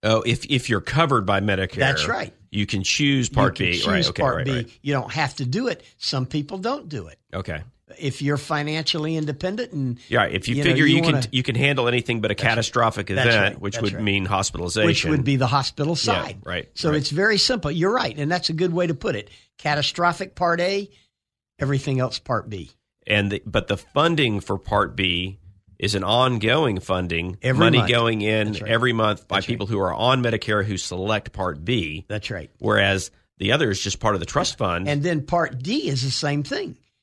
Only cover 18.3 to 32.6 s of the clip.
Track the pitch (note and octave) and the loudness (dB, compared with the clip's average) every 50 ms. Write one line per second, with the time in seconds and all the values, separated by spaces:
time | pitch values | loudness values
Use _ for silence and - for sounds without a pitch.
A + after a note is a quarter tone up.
18.3 | F3 F3+ F3 - D#3+ D#3 F3+ F#3 E3 F3 F3+ E3+ G3+ A#3 - A3+ D#3 G#2 G#2 - | -2 -2 -2 -2 -2 0 0 0 2 0 0 0 -2 -2 -2 -4 -4 -4 -6 -10
19.3 | - - _ _ _ _ - - D3+ D3 C#3+ - - - F3 F3 E3+ E3+ F#3+ F#3+ | -18 -20 _ _ _ _ -2 -2 0 0 0 -2 -2 0 0 0 0 0 -6 -10
20.3 | _ - F#3 E3+ E3+ E3+ F3 F#3 G3 G3+ G3+ G3 _ _ _ _ _ _ _ _ | _ -2 0 0 2 2 0 0 0 -2 -4 -6 _ _ _ _ _ _ _ _
21.3 | _ _ _ _ _ _ C#3+ C3+ C#3+ C3+ C3+ D3+ C3+ C3 B2+ B2 A2 - _ - | _ _ _ _ _ _ -2 0 0 0 0 0 0 0 0 -2 -4 -8 _ -4
22.3 | A2 A2 - - A2 F#2+ - - _ _ _ _ _ _ _ - G#2+ G#2 G2+ G2+ | -4 -4 -4 -6 -10 -12 -12 -14 _ _ _ _ _ _ _ 0 2 2 2 2
23.3 | G2+ G2 - G#2+ E2+ G#2+ G#2 - G2+ G2 - _ _ C#3 D3+ E3+ E3+ D3+ D3 A#2+ | 0 -2 -6 -2 -2 -2 0 0 -4 -4 -4 _ _ 0 2 2 2 2 2 2
24.3 | G#2 G2+ - - G#2 F#2+ - - G#2+ G2+ G#2 E2 A2+ A2+ G2 F#2 F2 F2 F2+ F#2 | 0 -2 -4 -4 -6 -6 -4 0 2 2 2 2 0 -2 0 0 0 -2 -2 -6
25.3 | F#2+ - _ - - _ _ _ - _ - F2 F#2+ G2+ F#2+ F#2 A2 A#2+ B2+ B2+ | -8 -12 _ -20 -20 _ _ _ -12 _ -4 -2 -2 0 0 2 4 4 4 4
26.3 | B2 A2+ G2+ A2 A#2+ D3+ D#3+ C3 G#2 F#2 - - F#2+ F#2 F2+ F2 E2+ E2 E2+ F2+ | 2 0 2 2 2 2 2 2 0 -2 -2 -2 -2 -2 -2 -2 -2 -4 -4 -4
27.3 | F#2 - - B2 C3 - A2 A#2 A#2+ - A2+ G#2 A#2+ A#2+ A#2 A#2 A2+ A2 G#2 G#2+ | -8 -4 -2 0 2 4 4 6 6 4 4 4 2 2 2 2 0 0 0 0
28.3 | G#2+ A2 G#2+ G#2 G#2 G2+ G#2 G#2+ A#2 A#2 A#2+ B2+ A#2+ A2+ A2 G#2+ G#2 - - _ | 2 2 0 0 -2 -6 -2 0 4 4 4 4 4 2 2 2 2 0 -4 _
29.3 | - G2 G2 - A#2+ A2+ G#2 G2 A2 G2+ F#2+ F2+ E2+ - G#2+ B2 C3 C3 B2 A#2 | -2 -2 0 0 -4 -4 -2 -2 0 0 0 0 0 2 4 4 4 4 4 2
30.3 | A2+ G#2+ - - G#2+ G#2 G2 G#2 G2+ F2+ - - F2 F2+ F#2 G#2 A2 G#2 - - | 0 0 0 0 0 0 2 0 -2 -4 -4 -6 -6 -4 -2 0 0 -2 -2 -6
31.3 | _ - F#2+ F2+ D#2 C#2+ D#2+ F#2 B2+ A#2 E2+ D#2 D2+ D2+ - _ G#2 G#2+ G2 - | _ -4 -4 -4 -4 -6 -4 -2 0 0 0 -4 -6 -10 -10 _ -8 -8 -6 -8
32.3 | G#2+ F2+ D2+ - _ _ | -8 -8 -10 -12 _ _